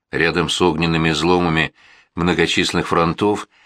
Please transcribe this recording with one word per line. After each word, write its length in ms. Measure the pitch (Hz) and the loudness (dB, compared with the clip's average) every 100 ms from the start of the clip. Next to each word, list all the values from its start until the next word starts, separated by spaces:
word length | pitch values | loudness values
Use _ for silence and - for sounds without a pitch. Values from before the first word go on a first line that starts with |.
| _ | _
рядом 380 | - 82 80 78 | -2 0 0 -2
с 120 | - | 0
огненными 480 | 90 80 85 82 80 | 0 2 0 0 0
изломами 640 | 76 82 90 87 80 78 - - - _ | 0 2 2 2 0 -2 -6 -20 -20 _
многочисленных 760 | - 90 82 85 - 87 87 78 | -4 0 2 0 0 -2 -2 -2
фронтов, 600 | 90 85 78 104 101 - _ | 0 0 0 0 -2 -6 _